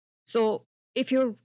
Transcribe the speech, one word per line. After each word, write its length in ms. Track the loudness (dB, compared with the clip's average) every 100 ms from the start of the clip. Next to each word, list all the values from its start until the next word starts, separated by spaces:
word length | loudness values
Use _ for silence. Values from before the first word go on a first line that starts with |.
| _ _
So 400 | -4 0 0 -2 -8 _ _
if 180 | -6 0
you're 220 | 0 0 -4